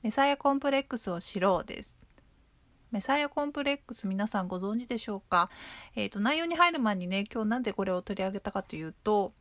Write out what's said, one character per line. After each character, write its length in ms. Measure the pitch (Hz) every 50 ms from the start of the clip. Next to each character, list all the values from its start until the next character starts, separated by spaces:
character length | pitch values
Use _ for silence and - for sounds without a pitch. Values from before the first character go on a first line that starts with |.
メ 80 | - 220
サ 180 | - - 269
イ 40 | 277
ア 60 | 285
コ 140 | 277 - 285
ン 80 | 277 277
プ 120 | 269 285
レ 80 | 269 269
ッ 80 | 269
ク 100 | _ -
ス 140 | 233 - 202
を 100 | 175 175
知 180 | - - - 202
ろ 200 | 180 196 185 165 -
う 20 |
で 180 | - - - -
す。 160 | - - _ - _ _ - _ _ _ _ _ _ _ _ _ _ _ _ _ _
メ 100 | 233 202
サ 180 | - - 269 294
イ 40 | 294
ア 60 | 285
コ 160 | - 302 294
ン 60 | 294
プ 120 | 285 294 277
レ 100 | 277 277
ッ 60 | 285 _
ク 80 | - 233
ス、 140 | - -
皆 180 | 196 190 190 208
さ 140 | 214 - 208
ん 60 | 185
ご 100 | 180 190
存 220 | 180 185 196 220 233
知 80 | 247
で 100 | - 247
し 100 | 226 - -
ょ 80 | 208
う 40 | 196
か？ 300 | _ _ - 175 175 - - - - - - - - - -
え 100 | 220 208
ー 40 | 190
と、 100 | - 202
内 200 | 202 240 294 320
容 80 | 339
に 80 | 339 339
入 160 | 320 349 349
る 80 | 330 302
前 160 | 240 214 202
に 120 | 185 180
ね、 180 | 180 190 196 202 -
今 120 | - 240 220
日 60 | 214
な 100 | 226 254
ん 40 | 247
で 100 | 220 185
こ 120 | - 196
れ 60 | 190
を 100 | 185 180
取 160 | 180 - 202
り 60 | 190 190
上 80 | 190
げ 80 | 190 196
た 120 | - 208
か 120 | - 196 -
と 120 | - -
い 60 | 156 160
う 120 | 160 - _ _
と 300 | 214 214 208 196 - - _